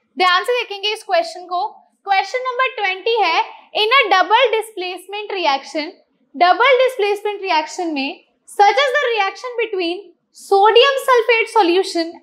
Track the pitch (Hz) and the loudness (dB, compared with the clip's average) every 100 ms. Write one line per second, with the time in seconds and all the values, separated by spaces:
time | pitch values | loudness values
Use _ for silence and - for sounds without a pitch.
0 | _ 269 359 370 - 494 427 403 403 427 | _ 0 2 2 0 -2 -4 -6 -6 -6
1 | - 339 339 359 359 359 415 - _ _ | -2 -2 -2 -10 -8 -6 -6 -10 _ _
2 | 392 381 381 508 508 494 523 508 392 381 | -2 -2 -2 -6 -4 -2 -2 -2 -4 -4
3 | 403 466 349 359 - - _ 381 427 554 | -2 0 0 0 -4 -10 _ -4 2 2
4 | 427 381 359 480 494 440 - 349 359 359 | 4 2 4 4 2 0 -6 -10 -10 -10
5 | 370 403 415 392 311 277 - 311 311 - | -12 -12 -8 -4 -2 -2 -4 -8 -8 -12
6 | _ _ _ 269 349 359 508 494 508 - | _ _ _ 0 2 4 4 4 2 0
7 | 403 403 415 403 381 311 311 - 339 285 | -2 -2 -4 -6 -2 -2 -2 -6 -6 -4
8 | 269 - _ _ _ - 403 427 554 571 | -6 -10 _ _ _ 2 4 4 0 0
9 | 508 440 392 392 508 466 453 370 339 370 | 0 0 -2 -4 -10 -6 -4 -4 -4 -6
10 | 403 _ _ - - 392 427 440 554 539 | -12 _ _ -20 0 4 6 6 4 2
11 | - 508 466 453 453 453 339 359 - 339 | 2 2 2 0 0 2 2 2 0 -4
12 | 330 - | -6 -6